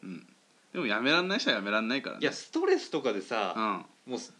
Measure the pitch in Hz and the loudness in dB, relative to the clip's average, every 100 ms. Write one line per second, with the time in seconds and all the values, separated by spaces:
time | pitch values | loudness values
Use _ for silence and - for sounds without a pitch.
0 | 95 87 - _ _ _ _ - 139 104 | -12 -12 -14 _ _ _ _ -4 0 0
1 | 127 160 180 196 - 117 101 107 110 135 | 4 4 4 0 2 0 2 0 2 -2
2 | - - 143 - - 320 381 370 - 156 | -4 -2 -2 -2 -6 0 4 2 2 -2
3 | 135 101 - 117 98 92 110 95 - - | 0 -2 -2 -2 0 0 0 -2 -6 -20
4 | - 123 - - | -10 -8 -8 -18